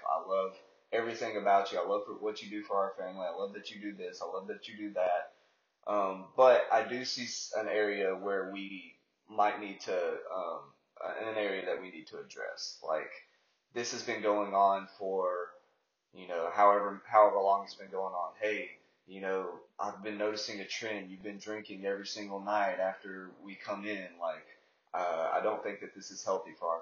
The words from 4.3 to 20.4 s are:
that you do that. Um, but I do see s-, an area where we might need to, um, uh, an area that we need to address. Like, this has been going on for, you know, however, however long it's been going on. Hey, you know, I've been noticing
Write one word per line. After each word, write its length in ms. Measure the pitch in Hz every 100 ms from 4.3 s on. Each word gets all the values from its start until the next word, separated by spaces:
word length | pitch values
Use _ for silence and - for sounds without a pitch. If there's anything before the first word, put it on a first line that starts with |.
| 92 101
that 220 | 101 110
you 80 | 104
do 160 | 104
that. 400 | 92 92 87 - - _ _ _ _ -
Um, 380 | 104 98 95 92 -
but 280 | 127 117 -
I 120 | 113 107
do 160 | 123
see 200 | 127 127
s-, 300 | 120 - - 107
an 100 | 107
area 480 | 107 104 101 - 95
where 360 | 101 98 92
we 420 | 98 98 95 - - _ _ _
might 300 | 107 104 101
need 220 | 101 95
to, 160 | 110 90 82 82 -
um, 260 | 92 85 80 71 _ _ -
uh, 260 | - - 110
an 80 | 110
area 280 | 101 95 90
that 160 | -
we 100 | 92
need 160 | 80 78
to 120 | 78
address. 600 | 67 65 50 - - -
Like, 300 | 78 78 64 - - _ _ _ _
this 180 | 120 120
has 120 | 117
been 180 | 120 107
going 320 | 104 104 101
on 340 | 98 98 98 95 -
for, 520 | 95 95 90 90 87 - _ _ _ _ _
you 160 | 92 90
know, 200 | 85 85
however, 480 | 104 104 101 101 98 -
however 320 | 110 104 98
long 260 | 98 98 98
it's 100 | -
been 160 | 95
going 220 | 95 95
on. 180 | 90 82 -
Hey, 300 | 107 101 87 - _ _ -
you 140 | 95
know, 280 | 95 95 90 - - -
I've 220 | 101 98
been 160 | 107 104
noticing 440 | 107 107